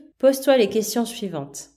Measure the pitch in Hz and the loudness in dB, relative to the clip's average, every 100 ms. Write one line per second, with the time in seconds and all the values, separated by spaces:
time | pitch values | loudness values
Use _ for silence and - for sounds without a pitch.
0 | - - 262 269 285 269 202 214 214 240 | -20 0 2 2 2 4 4 0 -2 -4
1 | 226 - 196 160 139 - - | -4 -6 -8 -8 -10 -14 -18